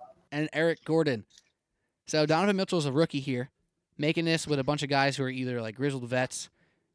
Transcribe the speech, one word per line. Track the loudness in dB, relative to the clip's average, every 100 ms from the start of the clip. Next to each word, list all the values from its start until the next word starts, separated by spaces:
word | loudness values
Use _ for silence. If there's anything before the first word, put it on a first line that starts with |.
| -14 -20 -8
and | -4 -2
Eric | 0 0 0
Gordon. | 0 2 2 -2 -6 -20 _ _ _ _ _ _ -2
So | 2 4
Donovan | 4 4 2
Mitchell's | 0 0
a | 2
rookie | 2 0 0
here, | -4 -4 -6 _ _ _ _ -4
making | 0 0 2
this | 0 0
with | -2
a |
bunch | 0 -2
of | 0
guys | 2 2 2
who |
are | -4
either, | -4 -4 -4
like, | -6 -4
grizzled | -2 -2 -2
vets, | -2 -2 -6 -14 _ _ _ _